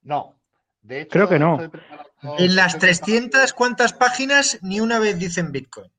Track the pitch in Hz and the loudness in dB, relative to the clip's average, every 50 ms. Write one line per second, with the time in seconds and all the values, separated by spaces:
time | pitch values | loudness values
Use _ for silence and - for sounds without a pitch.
0 | _ 123 147 139 104 - _ _ _ _ _ _ _ _ _ _ _ 104 127 139 | _ -6 -6 -6 -6 -8 _ _ _ _ _ _ _ _ _ _ _ -14 -12 -12
1 | 156 - - 170 202 180 185 147 147 170 165 143 165 160 - - - _ - - | -12 -2 2 2 2 4 4 2 4 2 2 0 -4 -10 -14 -20 -20 _ -20 -20
2 | - _ _ _ - 139 147 151 180 185 185 190 185 175 170 156 180 - 175 - | -20 _ _ _ -14 -10 -2 0 0 2 4 4 2 2 2 2 2 2 2 2
3 | - 208 214 233 247 247 254 269 269 262 - - 240 247 240 - 247 226 - - | 0 0 0 0 0 0 2 2 2 2 2 -2 -2 -2 2 0 0 0 2 2
4 | 247 247 247 - 269 269 285 285 277 - - 220 - 190 190 208 226 226 233 226 | 0 0 0 -2 -2 2 2 2 2 0 -4 -6 -8 -6 -4 -2 -2 0 0 0
5 | 220 214 196 170 185 185 170 185 170 151 135 135 127 _ - 110 95 90 _ | 0 0 -2 -2 -6 -6 -4 -4 -4 -4 -6 -10 -12 _ -20 -20 -20 _ _